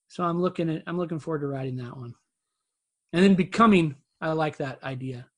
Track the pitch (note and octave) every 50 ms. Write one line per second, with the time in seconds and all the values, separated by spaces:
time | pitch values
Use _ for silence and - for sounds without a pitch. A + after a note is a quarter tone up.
0 | _ _ - - F3+ E3+ E3+ F3 F3+ F3+ F3+ - E3+ D#3+ D#3 E3+ - - E3+ F3+
1 | F3 E3 E3+ D3+ - E3 D#3+ D3 C#3+ C#3 C#3 C3+ C3+ C3+ B2+ B2+ B2 A#2+ - C3
2 | A#2+ A#2+ - - _ _ _ _ _ _ _ _ _ _ _ _ _ _ _ _
3 | _ _ - E3+ F#3+ G3 G3 E3 - - - - A#3 A3 G3+ F3 E3 D3+ C3 -
4 | _ _ _ _ E3 D#3+ D#3+ D#3+ D#3 D3+ C#3+ - D3 C3 B2+ - - C3+ C3+ B2+
5 | C3 C3 B2+ B2 B2+ - _